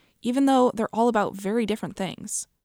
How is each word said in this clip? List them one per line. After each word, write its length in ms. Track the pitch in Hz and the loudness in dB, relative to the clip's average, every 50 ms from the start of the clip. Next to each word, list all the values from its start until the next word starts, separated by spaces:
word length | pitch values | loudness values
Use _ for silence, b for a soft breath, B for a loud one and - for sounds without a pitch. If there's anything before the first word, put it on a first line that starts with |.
| b b b b | b b b b
even 240 | - 226 247 269 277 | -4 -2 0 2 4
though 260 | 269 269 254 247 247 - | 4 6 6 4 4 2
they're 180 | - 220 - - | 0 -4 -4 0
all 140 | 208 233 240 | 0 2 2
about 280 | 233 214 196 - - | 2 2 0 0 -4
very 300 | 196 202 190 214 240 226 | -6 -4 -2 -2 0 0
different 300 | 196 208 - - 165 - | -2 -2 -4 -6 -8 -8
things. 520 | - 190 170 - - - - - - - - _ _ | -6 -6 -6 -8 -10 -10 -10 -8 -10 -10 -12 _ _